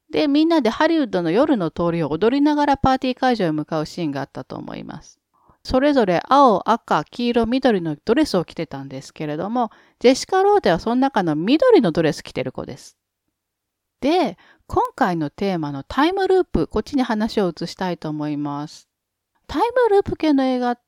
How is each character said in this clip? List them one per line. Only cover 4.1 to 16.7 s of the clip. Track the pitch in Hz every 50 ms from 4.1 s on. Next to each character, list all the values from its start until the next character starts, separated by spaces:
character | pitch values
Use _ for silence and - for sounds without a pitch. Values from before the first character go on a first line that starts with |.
が | 139 139
あ | 139
っ | -
た | - - 131
と | - -
思 | - - - -
い | - -
ま | - - 165
す。 | - - _ _ _ _ _ _ _ _ _ _ -
そ | - - 247
れ | 269 302 294
ぞ | 277 220
れ | 185 175 160 - -
青、 | 254 285 277 254 202 170 - -
赤、 | 220 233 - - 208 160 156
黄 | - - - 240
色、 | 240 233 240 226
緑 | 220 240 269 262 254 214 185
の | 165 165 151 - _
ド | - 226
レ | 294 311
ス | - -
を | 185 160
着 | - -
て | - 165
た | - 139 135 135
ん | 139
で | 127 135
す | - - -
け | - 160 151
れ | 147
ど | 151 180 202
も、 | 233 254 240 214 - _ _ _ _ _
ジ | - 240
ェ | 269
シ | - -
カ・ | - 392 381 381
ロ | 403 415
ー | 403
テ | - 208
は | 165 -
そ | - 220
の | 240
中 | 254 269 269 - 220 180
の | 165 147
緑 | 151 165 214 277 320 523 508 466 359 233
の | 175 156
ド | - 160
レ | 147 123
ス | - -
着 | - -
て | - 131
る | 131
子 | - - -
で | - - -
す。 | - - - _ _ _ _ _ _ _ _ _ _ _ _ _ _ _ _ _ _ _ _ _
で、 | - 269 330 370 320 208 180 - _ _ _ _ _
今 | - - 359 480 494 -
回 | - 262 196 175
の | 165 156 143
テ | - - 202 196 185
ー | 170
マ | 156 147
の | 143 139 -
タ | - - - 285
イ | 339 381
ム | 392 381
ル | 381 381 370
ー | 349
プ、 | - - - -
こ | -